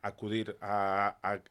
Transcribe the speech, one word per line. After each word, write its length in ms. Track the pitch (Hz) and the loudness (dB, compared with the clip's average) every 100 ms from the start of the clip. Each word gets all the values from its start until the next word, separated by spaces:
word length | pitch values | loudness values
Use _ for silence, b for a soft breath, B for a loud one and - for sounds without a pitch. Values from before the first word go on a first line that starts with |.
acudir 540 | 101 - 107 110 107 - | -10 -6 -4 -2 -4 -6
a, 560 | 101 104 98 98 101 - | -2 2 2 4 2 0
a, 180 | 95 101 - | -4 -4 -8